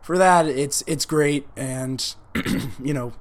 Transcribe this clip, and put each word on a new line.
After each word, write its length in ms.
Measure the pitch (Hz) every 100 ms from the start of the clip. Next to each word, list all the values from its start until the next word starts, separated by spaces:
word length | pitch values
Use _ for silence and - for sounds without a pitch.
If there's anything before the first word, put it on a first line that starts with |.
for 160 | - 180
that, 280 | 185 175 156
it's, 360 | 131 139 -
it's 200 | - 151
great, 420 | - 156 147 147 139
and, 600 | - 135 131 131 131 - - -
<clears throat> 100 | - - - 131 -
you 100 | 131
know 200 | 143 120 -